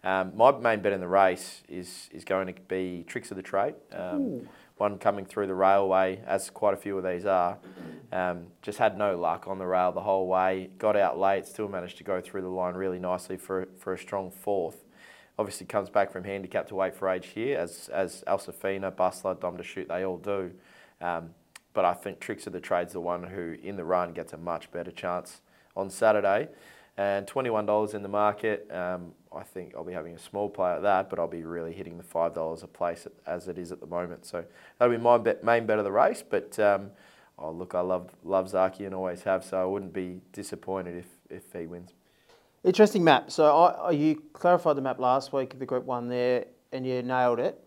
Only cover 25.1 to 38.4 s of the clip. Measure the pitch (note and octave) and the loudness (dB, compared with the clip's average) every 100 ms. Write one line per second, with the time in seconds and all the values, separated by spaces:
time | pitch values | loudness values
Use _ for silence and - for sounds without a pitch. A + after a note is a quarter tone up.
25.1 | F2 - - _ _ _ - G2 F#2 A2+ | -6 -8 -20 _ _ _ -8 -6 2 4
26.1 | G#2+ G2 G#2 D3+ - - - _ - G2+ | 6 4 2 0 -12 -20 -20 _ -2 0
27.1 | G2 G2 C3+ B2+ A2 G#2 G#2+ G#2 G#2 G2 | 0 -2 -4 0 0 2 2 2 -4 -4
28.1 | G2+ G#2 G#2 A2 G#2 - F2+ F2+ F2+ F2 | 2 2 2 -2 -2 -4 -6 -6 -6 -10
29.1 | - _ E2 F#2+ F#2 F2 - E2 F2+ D#2+ | -18 _ -14 -12 -14 -12 -12 -8 -8 -10
30.1 | E2+ - G2+ G2+ - F2+ E2 G2 F#2+ G2 | -14 -10 -4 -4 0 0 2 4 4 2
31.1 | - E2 E2+ E2 E2+ E2 F2 E2+ E2+ - | -2 -2 -4 -8 -8 -8 -10 -12 -14 -6
32.1 | E2 E2+ D#2+ D#2+ E2 - - F2 E2+ - | -2 0 0 -4 -6 -12 -4 -4 -4 -12
33.1 | - - F2 F#2 F2 F2 F2+ D2+ F2 F2 | -16 -8 -8 -6 -10 -10 -12 -8 -6 -6
34.1 | F2 - F2 E2+ - - _ B2 A#2 A#2+ | -10 -10 -10 -10 -20 -20 _ 4 6 6
35.1 | A#2+ A2+ - A2+ A#2 A2 G#2+ G2+ G2+ E3+ | 6 6 2 4 2 4 0 2 4 4
36.1 | B3 - G2 - - G#2 G2 G2 - - | 2 -2 -4 -2 2 4 4 -2 -16 -20
37.1 | - _ - D#2 E2 F2+ F2+ F#2 F2+ F2+ | -20 _ -12 -10 -8 -4 -2 0 -2 -4
38.1 | - E2 F#2+ | -16 0 0